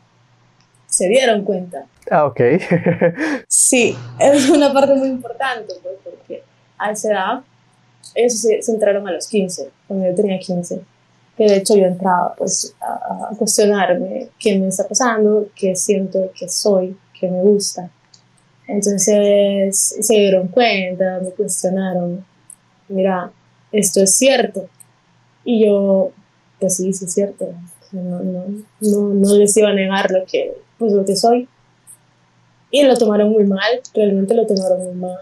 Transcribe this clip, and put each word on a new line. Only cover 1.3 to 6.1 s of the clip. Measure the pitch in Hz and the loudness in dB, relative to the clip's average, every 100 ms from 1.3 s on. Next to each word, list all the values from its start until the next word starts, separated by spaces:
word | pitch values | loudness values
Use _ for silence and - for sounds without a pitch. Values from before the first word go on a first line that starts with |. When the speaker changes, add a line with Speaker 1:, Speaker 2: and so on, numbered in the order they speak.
| 208 | 0
Speaker 1:
cuenta. | 196 185 180 139 - _ - | -2 -6 -8 -14 -18 _ -2
Speaker 2:
Ah, | 175 143 | 2 2
ok. | - 123 170 - 170 175 170 | 2 2 2 0 0 0 0
<laughs> | 170 170 311 262 - | 0 0 -4 -6 -4
Speaker 1:
Sí, | - - 254 220 - - - | 0 2 2 2 -2 -12 0
es | 277 285 262 | 4 4 4
una | 302 285 | 4 4
parte | 277 277 269 | 4 4 2
muy | 269 | 0
importante, | 254 233 240 269 233 190 180 | -4 -10 -8 -6 -6 -10 -14
pues, | 180 190 | -14 -14
porque | 175 | -18